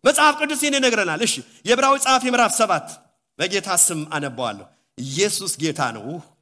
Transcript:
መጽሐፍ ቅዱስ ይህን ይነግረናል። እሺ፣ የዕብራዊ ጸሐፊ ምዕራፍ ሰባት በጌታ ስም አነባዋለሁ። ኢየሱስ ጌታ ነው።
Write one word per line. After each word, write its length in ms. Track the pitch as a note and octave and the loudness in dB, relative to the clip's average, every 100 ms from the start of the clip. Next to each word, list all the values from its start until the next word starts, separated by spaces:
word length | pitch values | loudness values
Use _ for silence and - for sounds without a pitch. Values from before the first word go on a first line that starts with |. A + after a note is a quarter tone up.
መጽሐፍ 300 | C4 D4+ D4+ D4 | 4 4 4 2
ቅዱስ 240 | D4+ D4 | -2 0
ይህን 160 | D4 C#4 | 0 2
ይነግረናል። 440 | C4 A3 F#3 D3+ | 2 2 -2 0
እሺ፣ 120 | - - - - | -2 -2 -10 -12
የዕብራዊ 320 | - A#3+ C4+ C#4 | 0 2 4 2
ጸሐፊ 240 | C4+ C4 B3+ | 4 2 2
ምዕራፍ 280 | B3 A#3 | 2 2
ሰባት 340 | - G#3+ E3 - - _ _ _ - | 2 2 0 -4 -18 _ _ _ -6
በጌታ 300 | F3+ G3 F#3+ F3 | -4 -4 -2 2
ስም 220 | - E3 D3+ | 2 0 -6
አነባዋለሁ። 540 | D3+ C#3+ B2+ A#2+ G2+ F#2+ _ _ - | -6 -6 -4 -6 -6 -16 _ _ -12
ኢየሱስ 540 | C3+ C#3 G3+ - G3 - | -8 -2 -2 -2 -6 -4
ጌታ 240 | D#3 D3+ B2+ | -4 -2 -4
ነው። 140 | A2 A2+ E3+ - _ | -4 -12 -12 -16 _